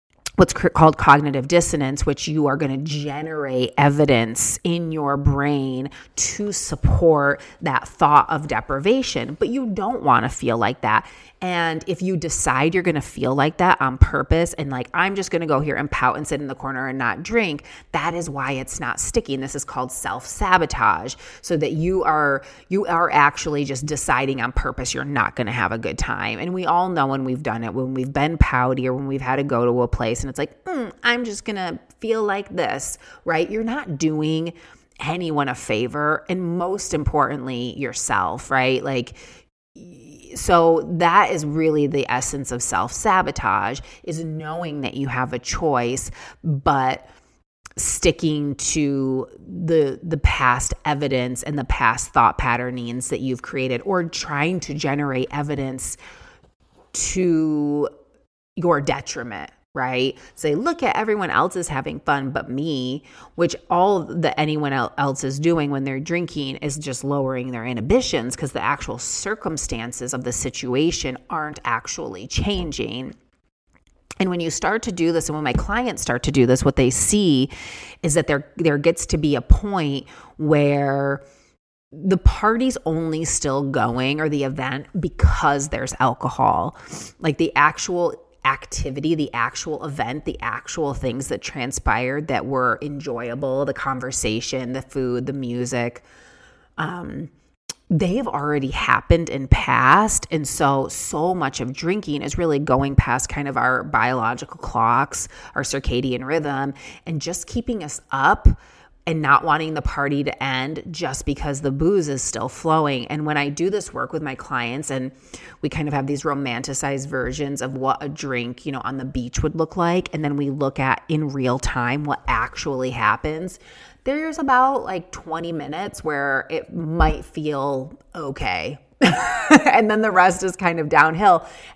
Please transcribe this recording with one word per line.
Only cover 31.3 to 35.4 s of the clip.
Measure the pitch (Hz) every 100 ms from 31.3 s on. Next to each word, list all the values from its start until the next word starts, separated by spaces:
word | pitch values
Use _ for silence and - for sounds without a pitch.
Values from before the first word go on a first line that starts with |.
| 202 -
gonna | 202 180 - - _
feel | 226 220
like | 208 196 202
this," | 180 160 139 - - - - -
right? | 156 175
You're | 214
not | 226 269 226 143
doing | 160 156 156 160 165 165 - - _ -
anyone | 139 175 170 147